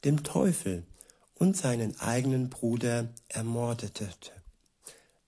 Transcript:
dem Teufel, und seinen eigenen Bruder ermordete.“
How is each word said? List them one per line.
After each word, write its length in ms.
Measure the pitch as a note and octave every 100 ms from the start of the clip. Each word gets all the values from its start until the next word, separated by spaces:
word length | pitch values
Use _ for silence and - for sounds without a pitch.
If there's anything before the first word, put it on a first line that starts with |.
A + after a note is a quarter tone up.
dem 180 | C#3+ D3+
Teufel, 600 | D3+ - G3+ - G2 F2 F2 - - _ _
und 220 | - F#3 F#3
seinen 420 | C3 A#2 G#2+ -
eigenen 520 | A2 A#2+ C3+ C3 B2+
Bruder 580 | - A#2 A#2 A#2+ A#2 A#2 - -
ermordete.“ 1040 | A2 A2+ A#2 A#2+ A#2 A2 - G#2 - - - - - _ _ - - _ _